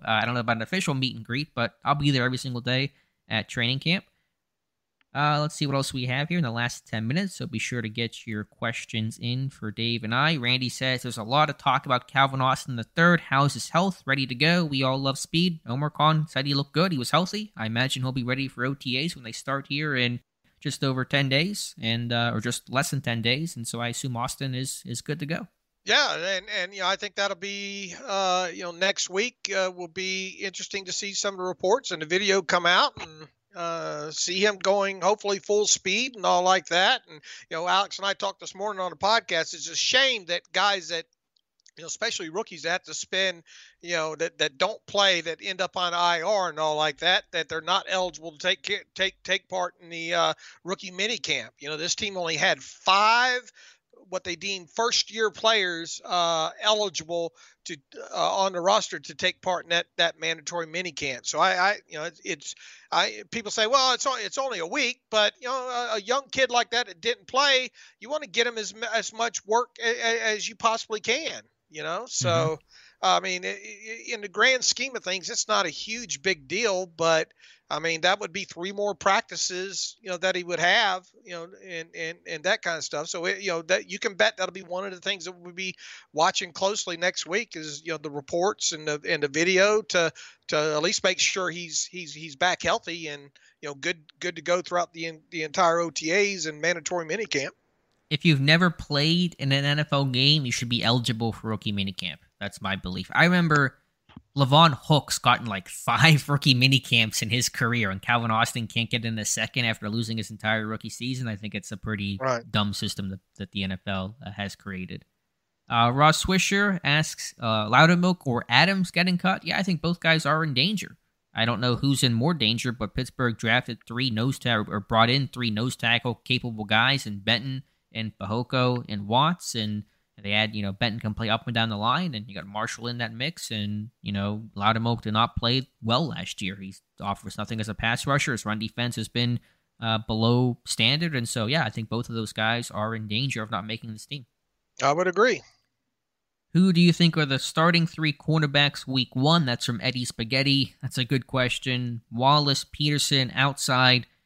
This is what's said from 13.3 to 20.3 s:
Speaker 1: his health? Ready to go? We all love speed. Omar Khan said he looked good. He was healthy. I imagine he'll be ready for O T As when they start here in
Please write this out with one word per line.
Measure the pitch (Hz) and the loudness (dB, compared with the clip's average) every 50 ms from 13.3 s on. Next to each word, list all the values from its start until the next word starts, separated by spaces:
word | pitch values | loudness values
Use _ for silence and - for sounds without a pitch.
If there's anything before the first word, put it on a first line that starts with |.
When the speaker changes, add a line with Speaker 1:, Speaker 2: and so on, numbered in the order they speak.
| 135 135 143 143 - | 2 4 4 4 2
Speaker 1:
his | 117 - - | -2 -8 -2
health? | - 160 185 196 180 - - | 0 0 2 0 -2 -6 -2
Ready | - 135 139 135 | -2 0 0 0
to | 123 127 | -4 -2
go? | 120 147 160 170 180 170 | 0 2 4 4 2 2
We | 151 143 131 135 | 0 0 0 0
all | 131 131 135 | 0 0 0
love | 135 135 135 - | 0 -2 -2 -4
speed. | - - - 165 175 185 165 160 - | -6 -2 2 2 2 2 0 -2 -6
Omar | 117 117 135 147 147 | -6 -4 -2 -2 -2
Khan | - - 147 156 156 156 151 - | 0 4 4 4 6 4 2 0
said | - 131 135 | -2 -4 -2
he | 143 143 | 0 0
looked | 139 143 - - | 0 0 0 2
good. | 151 180 196 170 | 2 2 2 2
He | 131 | -2
was | 120 - | -2 2
healthy. | - 156 180 180 - 208 214 214 _ | 2 2 2 2 -4 -8 -10 -10 _
I | - 110 | -6 -6
imagine | 110 113 120 127 135 - 135 127 | -4 0 0 0 0 0 -2 -2
he'll | 131 127 | -2 -2
be | 127 120 | -2 -2
ready | 123 127 131 135 127 | -2 -2 -2 -2 -6
for | - - 120 | -4 -2 -2
O | 131 139 | -2 -2
T | - - 131 123 127 147 | -4 -4 -4 -2 -2 -2
As | 170 - | -2 -4
when | 143 123 | -6 -12
they | 113 113 | -12 -12
start | - - - 135 139 135 - | -12 -6 -6 -6 -6 -4 -4
here | 139 143 156 151 143 | -4 -4 -2 -2 0
in | 127 123 120 120 120 _ _ | 2 0 0 0 -4 _ _